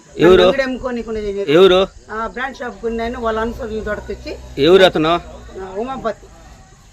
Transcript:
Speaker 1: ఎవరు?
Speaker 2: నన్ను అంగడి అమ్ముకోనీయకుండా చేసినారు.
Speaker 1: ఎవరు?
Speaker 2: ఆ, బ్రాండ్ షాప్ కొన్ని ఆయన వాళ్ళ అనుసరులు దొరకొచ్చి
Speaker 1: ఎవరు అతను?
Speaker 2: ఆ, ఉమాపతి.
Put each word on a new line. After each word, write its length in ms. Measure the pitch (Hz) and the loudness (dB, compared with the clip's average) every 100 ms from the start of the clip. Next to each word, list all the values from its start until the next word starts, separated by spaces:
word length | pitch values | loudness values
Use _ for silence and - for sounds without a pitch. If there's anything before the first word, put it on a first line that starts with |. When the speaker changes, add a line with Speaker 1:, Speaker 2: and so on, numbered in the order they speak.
| _ - | _ 2
Speaker 1:
ఎవరు? 140 | 165 | 4
Speaker 2:
నన్ను 140 | 185 - | 6 4
అంగడి 160 | - | 2
అమ్ముకోనీయకుండా 580 | 262 247 254 240 226 220 | -2 -6 -8 -8 -8 -8
చేసినారు. 300 | 208 196 196 | -6 -4 2
Speaker 1:
ఎవరు? 360 | 156 190 180 190 - - | 4 6 4 0 -6 -14
Speaker 2:
ఆ, 140 | 214 226 | -10 -10
బ్రాండ్ 300 | 202 262 240 | -8 -10 -10
షాప్ 260 | 247 196 | -14 -10
కొన్ని 200 | 233 226 | -8 -6
ఆయన 160 | 226 254 | -8 -6
వాళ్ళ 220 | 226 220 | -4 -4
అనుసరులు 400 | 226 226 233 220 | -6 -8 -10 -8
దొరకొచ్చి 560 | 208 208 - 202 302 370 - - | -8 -8 -10 -12 -12 -14 -10 0
Speaker 1:
ఎవరు 240 | 147 190 | 6 8
అతను? 380 | 185 165 156 170 - - - 196 | 6 4 0 -2 -4 -18 -18 -16
Speaker 2:
ఆ, 140 | 190 190 | -12 -10
ఉమాపతి. 480 | 247 254 208 - - - - - - _ _ | -10 -8 -8 -8 -14 -20 -20 -20 -20 _ _